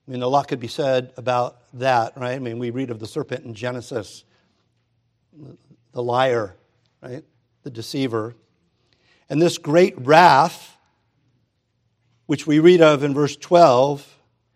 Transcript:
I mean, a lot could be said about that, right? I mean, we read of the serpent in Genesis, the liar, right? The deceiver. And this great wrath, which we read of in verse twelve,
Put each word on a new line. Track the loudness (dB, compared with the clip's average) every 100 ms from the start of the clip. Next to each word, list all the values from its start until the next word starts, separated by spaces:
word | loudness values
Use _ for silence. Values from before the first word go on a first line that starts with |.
| -16
I |
mean, | -8
a | -2
lot | -2 -2
could | -8
be | -8
said | -6 -2 -2 -4 -10
about | -4 -4 -4 -8 _
that, | -6 -2 -2 -2 -8
right? | -10 -8
I |
mean, | -10 -8
we | -8
read | -8 -10
of | -10
the | -12
serpent | -12 -10 -12 -12
in | -12
Genesis, | -10 -10 -10 -12 -12 -18 _ _ _ _ _ _ _ _ _ _ _ -20 -20 -20 _ _ _
the | -10
liar, | -4 -2 0 -2 -6 -12 _ _ _ _
right? | -20 -18 -20 _ _ _
The | -18
deceiver. | -16 -12 -8 -6 -6 -8 -14 _ _ _ _ _ _ _ _ _
And | -2
this | -2 -2
great | 0 2 2 0
wrath, | 2 6 8 6 2 -4 -20 _ _ _ _ _ _ _ _ _ _ _ _ _ _ _ -8
which | -6 -2
we | 4
read | 6 6
of | 6 4
in | 0 -2
verse | -4 -6
twelve, | 0 6 6 6 2 -2 -12 _ _ _ _